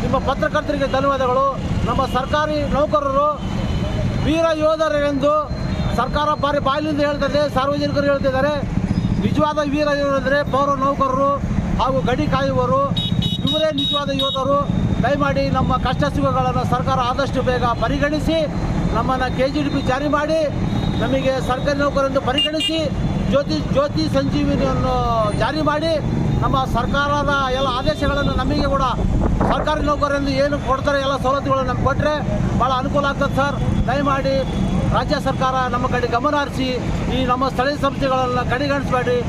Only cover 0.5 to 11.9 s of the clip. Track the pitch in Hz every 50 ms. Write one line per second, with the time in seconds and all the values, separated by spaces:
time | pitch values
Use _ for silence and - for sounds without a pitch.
0.5 | 294 302 294 294 294 277 277 254 269 262 269 277 277 262 262 254 247 262 269 269
1.5 | 262 - - - - - - 220 240 247 269 254 - 247 262 269 - 302 302 302
2.5 | 302 302 285 185 - 262 294 302 - 302 277 277 269 277 294 302 294 277 - -
3.5 | - - - - - - - - - - - - - - - - 302 330 330 330
4.5 | 320 311 302 311 320 311 320 311 294 294 285 285 285 269 262 294 302 302 302 -
5.5 | - - - - - - - - - - 240 254 269 285 302 302 302 - 226 285
6.5 | 294 285 269 269 269 302 302 311 302 285 294 294 294 285 277 269 269 294 294 285
7.5 | 277 262 262 277 285 294 294 285 277 294 277 285 285 277 269 277 254 262 262 294
8.5 | 302 285 269 - - - - - - - - - - - - - - 277 302 302
9.5 | 302 294 302 294 269 302 302 294 285 285 285 277 277 269 262 262 269 285 285 -
10.5 | 262 262 277 277 277 269 262 277 285 - 277 269 262 269 277 277 285 277 - -
11.5 | - - - - - - 214 262